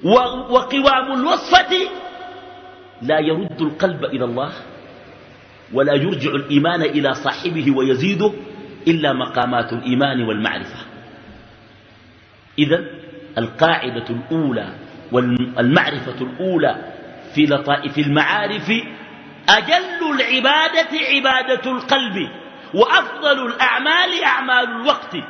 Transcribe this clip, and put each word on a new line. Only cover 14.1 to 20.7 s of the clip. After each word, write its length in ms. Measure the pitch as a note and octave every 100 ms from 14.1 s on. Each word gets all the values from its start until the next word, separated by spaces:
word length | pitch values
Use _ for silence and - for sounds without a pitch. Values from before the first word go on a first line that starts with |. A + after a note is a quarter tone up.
| A#2 - D#3+ D3+ A#2 G2 - - - -
والمعرفة 1120 | B2 B2 B2 B2+ - A#2+ D#3+ D3 C#3+ B2+ B2
الأولى 720 | B2+ - F#3 F3 C#3+ G#2+ - - - - - -
في 100 | D3+
لطائف 520 | C#3 - C#3+ D3 D3
المعارف: 760 | D3 C#3+ C#3+ G3+ G3+ G#3 - A3+ - - - - - - -
أجل 520 | G#3 G#3+ E4+ F#4 F4 E4 C#4
العبادة 840 | A#3+ C4 B3+ D4 D#4+